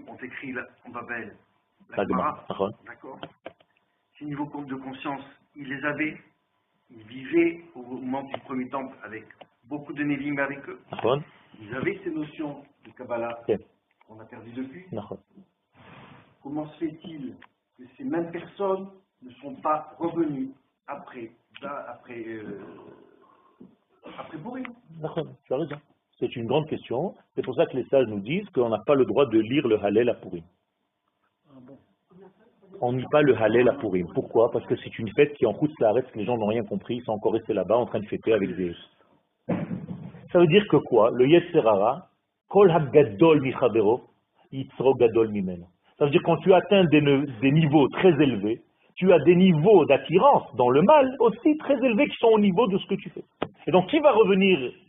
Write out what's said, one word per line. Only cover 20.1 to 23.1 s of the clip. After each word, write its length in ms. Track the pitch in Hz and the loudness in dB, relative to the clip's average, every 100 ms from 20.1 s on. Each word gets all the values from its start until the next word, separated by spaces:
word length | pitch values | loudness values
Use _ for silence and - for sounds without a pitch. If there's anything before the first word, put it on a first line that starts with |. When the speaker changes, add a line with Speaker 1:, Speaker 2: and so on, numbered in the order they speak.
| 160 156 135 131 - _ _ - | -2 -4 -4 -8 -12 _ _ -16
Speaker 1:
après, 440 | 143 - 127 113 _ _ - | -16 -16 -18 -18 _ _ -18
après, 640 | 139 143 - 120 - 117 113 | -14 -12 -14 -18 -16 -14 -12
euh, 360 | 110 104 98 - - - - _ | -12 -14 -16 -18 -20 -20 -20 _